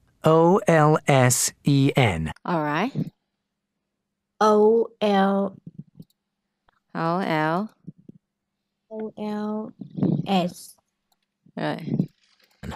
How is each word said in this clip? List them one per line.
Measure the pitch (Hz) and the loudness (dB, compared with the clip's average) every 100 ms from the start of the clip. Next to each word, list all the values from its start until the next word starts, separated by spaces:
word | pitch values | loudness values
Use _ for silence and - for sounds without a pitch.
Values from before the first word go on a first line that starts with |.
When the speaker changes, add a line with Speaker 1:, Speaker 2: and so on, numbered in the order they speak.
| _ _ 156 | _ _ 2
Speaker 1:
O | 160 170 190 - | 4 4 4 2
L | 165 151 156 - | 4 4 2 2
S | 139 127 123 - - | 2 4 2 -4 -4
E | - 139 139 | 0 2 2
N. | - 117 82 78 - | 2 2 0 -6 -8
Speaker 2:
All | - 170 | -6 -4
right. | 151 151 196 156 - - _ _ _ _ _ _ _ _ _ _ _ - | -4 -4 -4 -6 -10 -14 _ _ _ _ _ _ _ _ _ _ _ -2
Speaker 3:
O | 214 214 214 226 220 _ | 2 4 4 2 0 _
L. | 214 196 196 196 196 - - - - - - _ _ _ _ _ _ _ _ - | 0 2 2 0 -4 -10 -20 -20 -20 -20 -20 _ _ _ _ _ _ _ _ -6
Speaker 2:
O | 165 175 | -4 -2
L. | 196 160 156 170 220 _ - - - - _ _ _ _ _ _ _ | -2 -2 0 -2 -6 _ -20 -20 -20 -20 _ _ _ _ _ _ _
Speaker 3:
O | 220 220 - | -14 -12 -10
L | 214 208 214 214 220 - - - 180 - - | -10 -8 -6 -8 -10 -14 -14 -4 -2 -2 -2
S. | 190 175 - - _ _ _ _ _ _ _ _ - | -2 -2 -8 -20 _ _ _ _ _ _ _ _ -8
Speaker 2:
Rồi. | 156 - 160 - 160 _ _ _ _ _ - | -8 -8 -6 -6 -6 _ _ _ _ _ -16